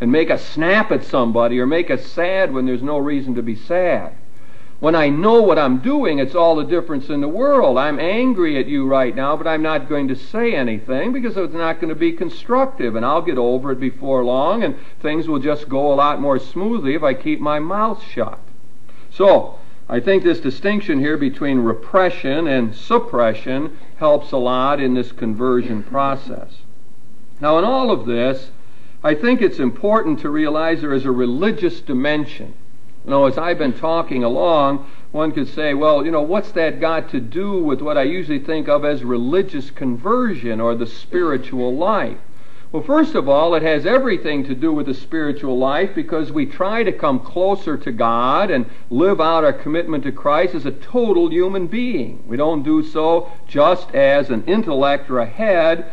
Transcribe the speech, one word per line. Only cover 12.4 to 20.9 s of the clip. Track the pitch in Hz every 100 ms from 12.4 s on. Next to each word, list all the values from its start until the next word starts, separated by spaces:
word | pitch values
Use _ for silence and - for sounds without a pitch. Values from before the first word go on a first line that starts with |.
| - 254 269 - 120
and | 110 123
I'll | 156
get | 170 127
over | 120 131 139
it | 127
before | 131 - 139 131 123
long, | 127 156 226
and | 160 - - -
things | 151 160 160
will | 143
just | 147 147 107
go | 135 147
a | 139
lot | 147 143
more | 143 127
smoothly | - 175 208 233 135
if | 165
I | 147
keep | 131 156 151
my | 147 151
mouth | 160 208 220 196
shut. | - 120 107 - - - - - - - -
So, | - 196 143 - - - - -
I | 123
think | 196 190
this | 170 160
distinction | 131 - 196 208 -